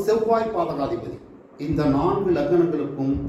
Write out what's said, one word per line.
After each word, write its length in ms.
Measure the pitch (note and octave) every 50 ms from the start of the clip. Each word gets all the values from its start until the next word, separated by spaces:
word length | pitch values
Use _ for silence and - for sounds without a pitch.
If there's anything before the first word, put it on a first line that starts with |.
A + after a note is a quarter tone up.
| - G#3+
செவ்வாய் 460 | A3 A3+ A3 A3 A3+ A3 - A3 -
பாதகாதிபதி. 640 | F3+ E3 D#3 D3+ C#3 C#3 B2+ - - A#2 A#2+ A2+ - - - - - - - - - C#3+
இந்த 160 | D3+ D3 D3+ D3+ C#3 C3+
நான்கு 340 | C#3 D#3+ F#3 G3+ G3+ G3 F#3 E3+ D3
லக்னங்களுக்கும் 760 | C#3+ D3 F3 E3+ E3 E3 D3+ C#3+ C#3 C3+ - C#3 C3+ C3+ C#3 C#3+ C#3